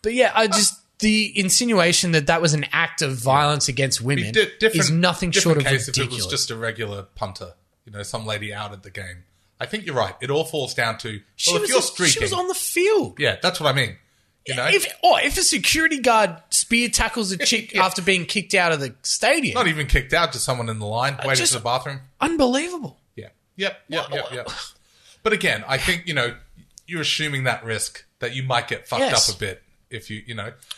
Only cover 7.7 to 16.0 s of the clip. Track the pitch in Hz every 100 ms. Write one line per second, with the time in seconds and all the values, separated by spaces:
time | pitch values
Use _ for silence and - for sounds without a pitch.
7.7 | _ - 104 98 117 110 107 104 101 104
8.7 | 101 98 95 92 87 - _ _ _ 123
9.7 | 214 170 131 98 - 123 143 156 156 123
10.7 | - 117 110 113 104 _ - - 175 -
11.7 | 254 - - 175 440 440 370 359 359 -
12.7 | - 381 440 240 - 135 95 180 180 151
13.7 | 135 117 90 _ _ _ _ - 226 139
14.7 | 381 - - 359 294 262 381 - 294 -
15.7 | 302 330 294